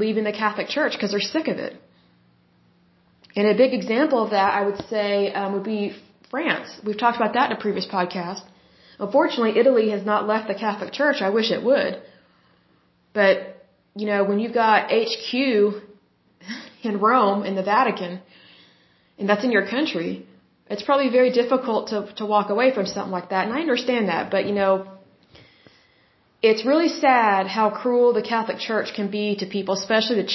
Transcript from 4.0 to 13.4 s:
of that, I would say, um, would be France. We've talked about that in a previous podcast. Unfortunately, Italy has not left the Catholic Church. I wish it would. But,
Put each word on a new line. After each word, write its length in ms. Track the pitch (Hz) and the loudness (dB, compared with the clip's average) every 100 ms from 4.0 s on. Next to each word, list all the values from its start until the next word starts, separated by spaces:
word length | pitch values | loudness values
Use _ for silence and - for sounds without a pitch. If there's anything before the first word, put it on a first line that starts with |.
| 311 247 | 2 2
of 100 | 214 | 0
that, 220 | 208 196 | 2 2
I 80 | 202 202 | 2 -2
would 140 | 196 - | -4 -6
say, 420 | 220 208 202 202 | -4 0 0 0
um, 220 | - 196 | -2 -4
would 100 | 196 | -4
be 320 | 196 214 202 - - _ _ | -4 -4 -4 -6 -20 _ _
France. 400 | 262 320 165 - - | -6 -2 -4 -6 -10
We've 180 | 208 208 | -8 0
talked 120 | 240 233 | 0 0
about 120 | 214 247 | -2 0
that 100 | 277 | 0
in 80 | 220 | -2
a 40 | 208 | -4
previous 200 | 190 190 | -4 -4
podcast. 580 | 196 180 185 175 190 - _ _ _ _ _ | -4 -4 -4 -8 -10 -14 _ _ _ _ _
Unfortunately, 540 | 202 262 320 - 226 214 | 0 2 2 2 0 4
Italy 300 | 247 247 220 | 4 4 2
has 120 | 202 190 | 0 0
not 160 | 208 208 | -2 0
left 220 | 220 220 | -2 -2
the 80 | 196 220 | -4 -4
Catholic 260 | 208 196 | -6 -8
Church. 300 | - 294 269 | 0 0 2
I 80 | 190 | 0
wish 200 | 220 220 185 | 0 0 0
it 60 | |
would. 380 | 233 262 - 190 - _ _ _ _ _ _ _ _ _ _ | 2 2 2 -4 -14 _ _ _ _ _ _ _ _ _ _
But, 220 | 214 196 185 | 2 4 4